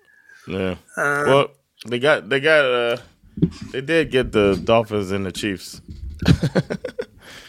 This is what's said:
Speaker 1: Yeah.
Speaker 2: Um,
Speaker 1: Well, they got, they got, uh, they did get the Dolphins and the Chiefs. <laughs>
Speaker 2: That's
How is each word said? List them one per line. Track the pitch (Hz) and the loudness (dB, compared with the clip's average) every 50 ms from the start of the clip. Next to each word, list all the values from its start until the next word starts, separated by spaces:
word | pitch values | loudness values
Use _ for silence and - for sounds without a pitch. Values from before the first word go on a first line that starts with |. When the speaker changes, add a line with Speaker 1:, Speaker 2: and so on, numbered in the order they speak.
| _ _ _ _ _ _ - - - | _ _ _ _ _ _ -20 -18 -12
Speaker 1:
Yeah. | - 87 95 95 92 90 90 - _ - | -8 -6 -4 -4 -4 -4 -6 -10 _ -6
Speaker 2:
Um, | 175 156 143 143 143 147 | -4 -2 0 0 0 2
Speaker 1:
Well, | 135 135 139 139 - _ _ _ _ _ - - | 4 4 4 2 0 _ _ _ _ _ -18 -10
they | 110 120 120 | -6 -4 0
got, | 123 147 147 110 80 101 | 2 2 2 2 0 -2
they | 135 139 | -2 0
got, | 135 156 156 151 143 | 2 4 4 4 4
uh, | 127 123 120 120 117 120 120 - - _ _ _ - - - - 87 - - - - | 4 2 0 0 0 -2 -4 -6 -12 _ _ _ -18 -4 -2 -2 -2 -2 -6 -14 -10
they | - 127 | -10 -8
did | 135 139 165 165 147 - | -4 0 0 0 2 2
get | 127 131 123 113 | 2 0 0 2
the | - 110 101 101 98 87 | 2 4 4 4 2 2
Dolphins | 85 113 113 117 113 104 107 104 98 92 | 2 2 2 2 2 0 -2 -4 -2 -2
and | 98 98 98 | -4 -4 -4
the | 92 | -6
Chiefs. | 85 - - 107 95 85 - - - - - - - - - | -6 -4 -4 -4 -4 -6 -8 -14 -18 -18 -18 -18 -16 -14 -14
<laughs> | - - - - | -14 -12 -2 2
Speaker 2:
That's | - - - - 147 - - - - - - - - - - - - _ _ - - - - - | 2 2 2 0 -2 -2 -2 -2 -4 -6 -10 -10 -10 -10 -12 -12 -12 _ _ -20 -20 -20 -20 -20